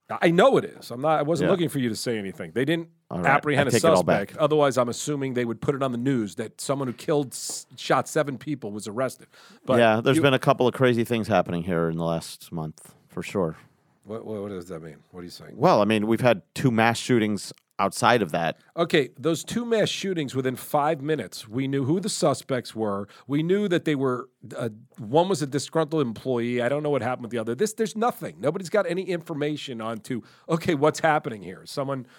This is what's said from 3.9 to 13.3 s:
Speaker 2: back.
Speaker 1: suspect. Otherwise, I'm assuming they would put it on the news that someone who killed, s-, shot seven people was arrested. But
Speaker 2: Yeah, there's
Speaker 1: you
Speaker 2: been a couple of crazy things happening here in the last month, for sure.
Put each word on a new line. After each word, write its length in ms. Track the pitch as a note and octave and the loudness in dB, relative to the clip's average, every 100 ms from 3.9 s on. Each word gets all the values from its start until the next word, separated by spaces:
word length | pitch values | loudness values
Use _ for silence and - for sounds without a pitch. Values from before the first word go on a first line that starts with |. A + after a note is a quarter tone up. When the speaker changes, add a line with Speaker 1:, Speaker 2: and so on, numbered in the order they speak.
| F3+ | 4
Speaker 2:
back. 260 | E3+ - G2+ | 4 2 0
Speaker 1:
suspect. 100 | - | 0
Otherwise, 360 | D3 D3+ C#3 B2+ | 2 4 4 2
I'm 120 | A#2+ | 0
assuming 460 | A2 D3 C#3+ C3+ B2 | -2 -6 -4 -2 -2
they 100 | A#2 | -2
would 160 | A2+ | -2
put 140 | - C#3 | -2 -2
it 80 | |
on 80 | C3+ | -2
the 80 | A#2+ | -2
news 360 | C3 B2+ G#2 G2 | 0 0 -2 -6
that 240 | A2 - | -12 -10
someone 280 | - C#3 B2+ | -6 -4 -4
who 60 | A2+ | -6
killed, 380 | - D3 C3 | -2 0 0
s-, 340 | - - - - C3+ | -8 -10 -10 -12 -12
shot 300 | - C3+ - | 0 0 2
seven 300 | D#3 C#3+ B2+ | -2 -2 -4
people 320 | D#3 C#3 G#2+ | -8 -8 -8
was 160 | G#2 G#2+ | -10 -8
arrested. 400 | G#2+ C3 - - - - - - | -4 -6 -6 -20 -20 -20 -14 0
But 120 | C3 | 4
Speaker 2:
Yeah, 240 | A2+ A2 | 6 6
there's 160 | C3 C3 | 4 4
Speaker 1:
you 60 | |
Speaker 2:
been 100 | C#3 | 4
a 60 | C3 | 4
couple 280 | C#3+ B2 B2 | 4 4 4
of 60 | |
crazy 300 | - B2+ A#2 | 4 2 2
things 240 | A2+ A#2 G#2+ | 0 -2 2
happening 360 | F#2 F2+ F2 | 2 2 -2
here 260 | E2+ E2+ E2 | -2 0 0
in 80 | E2 | 0
the 80 | E2 | -2
last 460 | E2 - - - | -2 -6 -16 -12
month, 440 | E2+ D#2+ - - _ _ | -8 -8 -12 -20 _ _
for 140 | - | -12
sure. 340 | - | -6